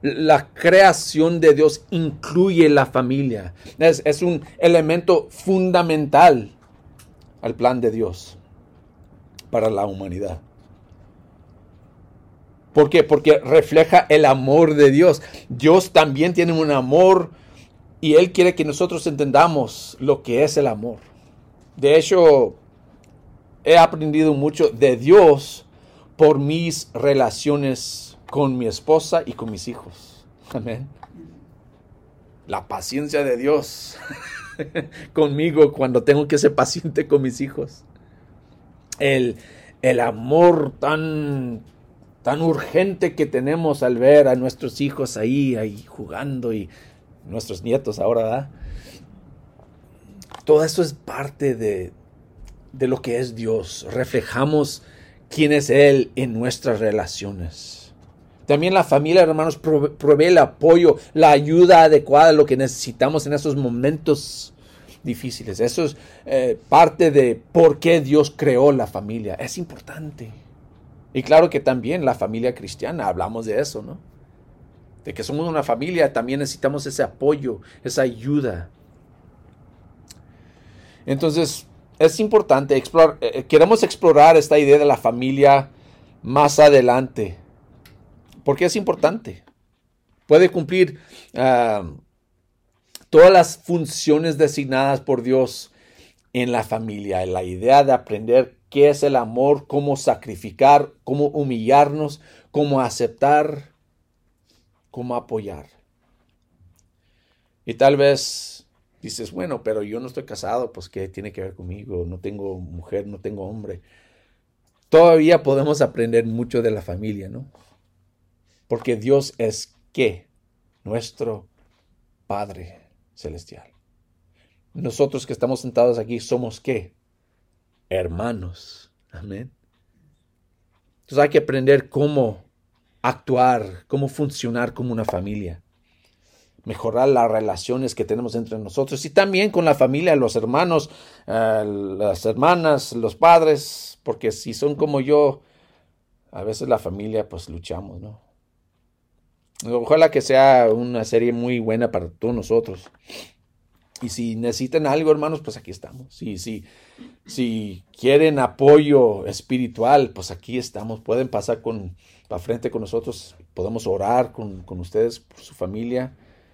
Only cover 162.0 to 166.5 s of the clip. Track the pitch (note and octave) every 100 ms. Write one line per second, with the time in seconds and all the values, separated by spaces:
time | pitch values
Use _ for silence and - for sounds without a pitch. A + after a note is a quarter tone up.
162 | _ _ _ G#2 F2 A#2 B2 A2+ G#2 A2+
163 | A2+ A#2+ - _ _ - F#2 A2+ G#2+ F#2+
164 | G2 B2 A#2+ - A2 F#2 F#2 F#2 F2 G#2+
165 | A2+ A#2 _ _ - - F2+ G#2 A#2 B2
166 | B2+ _ _ _ _